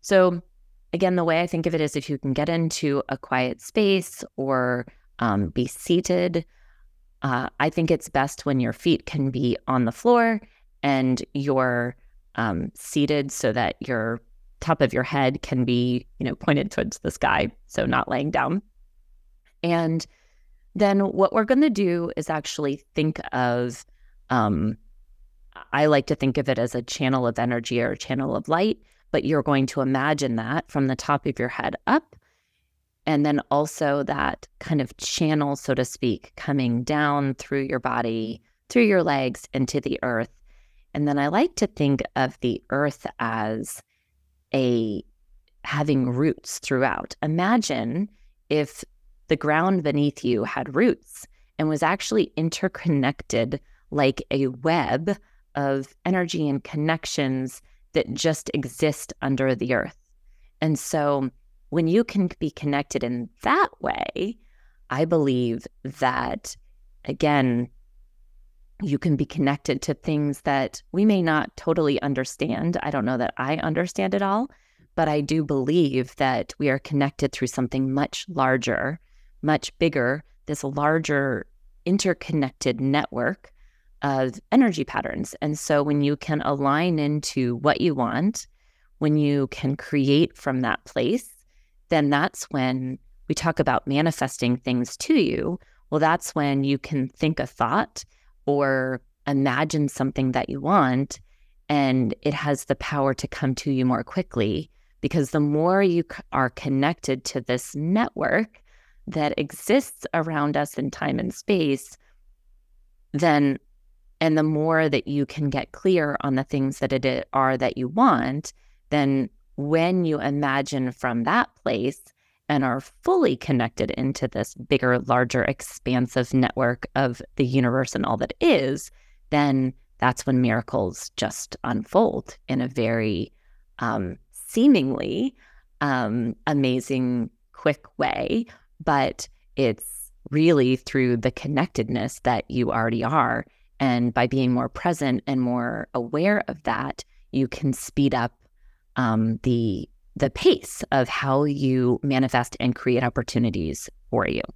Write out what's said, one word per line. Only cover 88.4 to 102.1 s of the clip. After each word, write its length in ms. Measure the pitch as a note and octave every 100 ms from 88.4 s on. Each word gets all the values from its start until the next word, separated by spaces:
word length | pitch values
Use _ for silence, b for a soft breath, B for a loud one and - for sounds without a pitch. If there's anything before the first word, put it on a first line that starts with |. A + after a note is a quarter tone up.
| - _ _ _ _ _
when 180 | D#3 D3+
you 300 | D3 C#3+ C3+
can 280 | - C3 C#3+
create 600 | - D3 C3+ C#3 E3 -
from 260 | - C3
that 220 | B2 -
place, 440 | - - B2 A#3 - - _ _ _ _ _
then 180 | D#3+ D3
that's 360 | C#3+ E3+ -
when 540 | - C#3+ C3 B2+ B2+ C3 _ - -
we 60 |
talk 240 | D#3+ E3 D#3+
about 280 | C#3 B2 -
manifesting 720 | C#3 D#3+ D#3 C3 - B2 B2
things 400 | - B2 A#2+ -
to 160 | -
you. 440 | D#4+ F#3+ - - F3+ b b b
Well, 100 | D#3
that's 340 | D#3 F3 -
when 300 | - C#3+ C#3
you 140 | C#3 C#3
can 300 | - C#3+ C3
think 320 | _ D#3 D#3
a 60 | B2+
thought 580 | - A#2+ D#3+ - - - _ _ _ -
or 540 | C#3+ C#3 C3+ C3 B2+ _ _ -
imagine 600 | C#3 C#3 B2+ D#3 D#3 D3
something 440 | - C3+ B2+ C3
that 160 | B2+ -
you 120 | C#3
want, 600 | C#3+ G3 C3+ B2+ C#3 - - _ _ _ _
and 460 | D3 C3+ C3 A#2